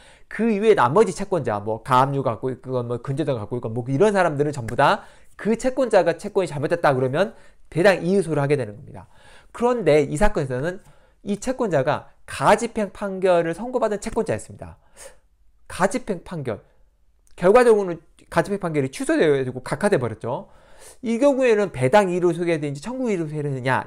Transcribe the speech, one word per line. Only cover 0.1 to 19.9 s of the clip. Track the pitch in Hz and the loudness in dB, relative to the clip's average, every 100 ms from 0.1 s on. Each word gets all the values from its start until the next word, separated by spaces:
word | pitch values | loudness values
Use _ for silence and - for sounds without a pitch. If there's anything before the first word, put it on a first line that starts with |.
| - - | -20 -16
그 | - 226 | -2 0
이외에 | 202 220 196 | 2 4 6
나머지 | 123 165 208 | 6 4 4
채권자, | - 196 180 117 104 | 2 -4 -4 -2 -4
뭐 | 104 110 | -4 -6
가압류 | - 127 139 139 | 2 4 4 2
갖고 | 131 110 131 | -2 -4 -6
있건 | 123 127 127 120 | -8 -6 -6 -4
뭐 | 120 | -6
근저당 | - 135 147 123 | -6 -4 -2 -4
갖고 | 104 123 | -4 -8
있건 | 120 | -6
뭐 | 113 120 | -8 -4
이런 | 139 214 | 2 2
사람들은 | 202 175 143 147 | 4 0 0 -2
전부 | 139 110 120 | -4 -8 0
다 | 143 208 - - - - | 2 2 -4 -20 -20 -8
그 | 196 226 | -2 -2
채권자가 | 262 254 254 202 170 165 | -2 -2 2 4 4 0
채권이 | 208 - 180 | -4 -4 -4
잘못됐다 | 147 143 170 160 | -4 -4 0 2
그러면 | 131 131 139 214 - - - - | 2 0 0 -2 -4 -20 -20 -10
배당 | 156 190 175 165 | 2 2 2 2
이의소를 | 196 165 147 | 0 0 -2
하게 | 139 143 | 0 0
되는 | 113 104 | -2 -12
겁니다. | 110 107 - - - - - | -18 -20 -20 -20 -20 -20 -20
그런데 | - 240 240 165 147 | -4 -2 0 4 4
이 | 139 147 | 2 2
사건에서는 | 202 196 139 127 156 185 - - _ _ | 2 2 -4 -4 -6 -8 -16 -20 _ _
이 | - 202 | -8 -6
채권자가 | - 254 233 156 135 120 - _ - | -4 -4 0 0 0 -2 -6 _ -16
가집행 | - 143 220 233 226 202 | -2 2 2 2 -6 -6
판결을 | - 202 190 185 175 170 | -6 -8 -2 2 2 2
선고받은 | 170 240 247 220 202 | -4 -6 -2 -2 -2
채권자였습니다. | 226 233 190 110 - 98 90 - _ - - - _ _ _ _ - | -6 -4 -4 -4 -6 -18 -18 -20 _ -20 -20 -20 _ _ _ _ -18
가집행 | - 190 247 - 175 | -2 -2 -2 -6 -8
판결, | - 170 123 98 - _ _ _ _ _ _ - | -8 -10 -8 -8 -12 _ _ _ _ _ _ 0
결과적으로는 | 180 226 240 214 190 165 - _ _ | 4 6 6 4 2 -8 -12 _ _
가집행 | - 185 196 | -2 -2 -4
판결이 | 170 151 135 | -4 -2 -4
취소되고 | - 175 320 170 139 127 127 | -4 -2 2 4 2 -2 -8
각하돼 | - 147 202 | -8 -2 0